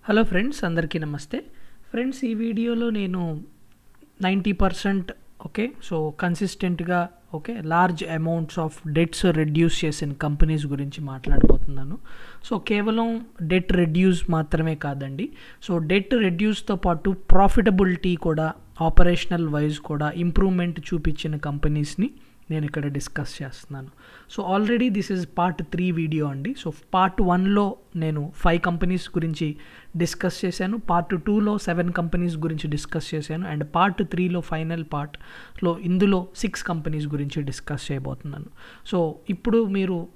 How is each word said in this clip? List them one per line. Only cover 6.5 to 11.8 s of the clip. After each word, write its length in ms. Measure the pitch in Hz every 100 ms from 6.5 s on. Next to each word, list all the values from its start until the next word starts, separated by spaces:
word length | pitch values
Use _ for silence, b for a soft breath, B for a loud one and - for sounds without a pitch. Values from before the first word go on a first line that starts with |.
| - 185 175 175 180 170 - - 156
ఓకే, 160 | 151 233 156
large 300 | 165 180 165 170 160
amounts 400 | 165 170 160 -
of 160 | 160 - 156 147
debts 220 | 165 - 185 156
రెడ్యూస్ 400 | 156 151 165 -
చేసిన 320 | 160 147 147 135
కంపెనీస్ 400 | 147 147 156 156 147
గురించి 300 | 139 143 151 143
మాట్లాడబోతున్నాను. 880 | 131 160 - - - - 135